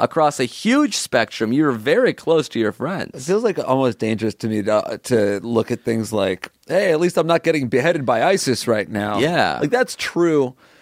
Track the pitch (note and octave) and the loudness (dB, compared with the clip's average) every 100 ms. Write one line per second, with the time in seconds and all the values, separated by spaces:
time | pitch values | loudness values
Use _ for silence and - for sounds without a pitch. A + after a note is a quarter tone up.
0 | B2 E3 D3+ - B2 - G#3+ C#4 D4 - | -2 2 0 0 -4 -2 0 2 2 -2
1 | - B2 A2 - A2+ C3 D3+ A#2 A#2 G3+ | -2 0 0 -2 0 2 2 0 0 2
2 | A#3+ - - D#3+ - A#2 G#2+ - C#3 G3 | 2 0 0 0 0 -2 -2 -2 -6 -6
3 | - - C3+ G3+ A#3 - - C3 C3 - | -8 -8 -2 0 0 -2 0 0 0 0
4 | A2+ A2 A2 - A2+ G#2+ G2+ G#2+ - G#2 | -2 -2 -4 -4 -4 -2 0 0 -2 -8
5 | - A#2 G2+ G2+ A#2 A2+ A2+ A#2 A#2+ A2+ | 0 2 2 0 -2 -2 0 -2 -2 -2
6 | G#2+ G#2+ G2 F#2 - _ - E3+ G3+ D#3 | -2 -2 0 -2 -10 _ -4 0 2 2
7 | F3 F3+ D#3+ E3 E3 D#3+ B2 B2+ D#3 E3+ | 2 2 2 2 2 0 0 2 2 0
8 | B2+ A2+ D#3 G3 - A#2 - G#2+ E2 G#2 | 0 2 2 2 0 -2 0 0 -2 -4
9 | G#2 G#2 D3 E3 F#2 C2+ D3+ B3 B3+ - | -2 0 2 2 2 0 0 0 0 -4
10 | - E3+ E3+ D3+ B2+ - _ _ | -4 0 2 2 0 -4 _ _